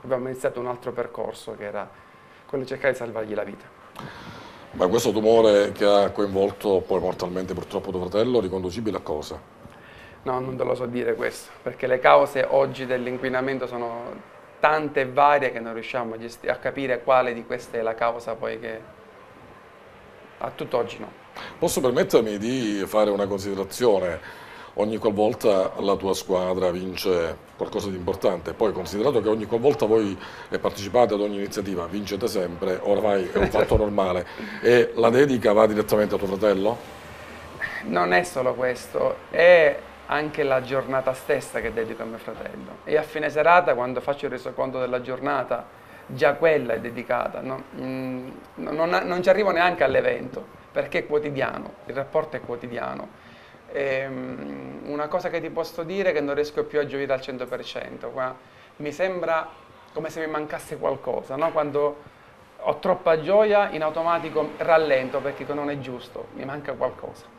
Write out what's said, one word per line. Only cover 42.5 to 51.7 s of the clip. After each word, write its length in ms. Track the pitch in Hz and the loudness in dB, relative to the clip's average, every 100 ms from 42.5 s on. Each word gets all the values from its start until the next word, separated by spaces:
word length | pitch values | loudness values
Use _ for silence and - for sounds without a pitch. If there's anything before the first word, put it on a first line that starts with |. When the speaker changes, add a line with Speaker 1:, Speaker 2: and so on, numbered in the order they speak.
| - - - | -12 -14 -14
Speaker 1:
E 140 | - 151 | 0 0
a 40 | |
fine 280 | 156 156 151 | 0 -4 -4
serata, 440 | 143 151 175 170 127 | 2 6 6 6 2
quando 240 | 123 127 | 0 -4
faccio 240 | 135 139 139 | -4 -4 -4
il 60 | |
resoconto 480 | 123 131 123 131 131 | -6 -10 -4 -4 -2
della 220 | 127 127 | -2 -4
giornata, 640 | 123 127 135 139 123 120 - - - - - | -4 -6 -2 -2 -2 -4 -6 -18 -20 -20 -14
già 280 | 135 147 | 2 4
quella 400 | 143 165 151 123 | 6 4 4 2
è 60 | 117 | -2
dedicata. 600 | 120 117 117 123 - - | -2 -8 -2 -2 -2 -4
Non, 220 | 131 131 - - | -8 -8 -10 -10
mm, 500 | 131 131 131 127 127 - - - | -8 -6 -6 -8 -10 -14 -18 -12
non, 340 | - 147 165 | -6 -2 0
non 340 | 180 185 180 | 0 0 -2
ci 60 | 185 | 4
arrivo 220 | 185 202 | 4 4
neanche 320 | 165 180 170 | 4 2 4
all'evento, 800 | 139 131 123 120 127 135 - - - | 2 4 2 -2 -6 -10 -12 -18 -8
perché 280 | - 139 175 | -4 -2 -4
è 80 | - | 0
quotidiano, 680 | 147 147 139 120 - - | -2 -2 -2 -4 -4 -10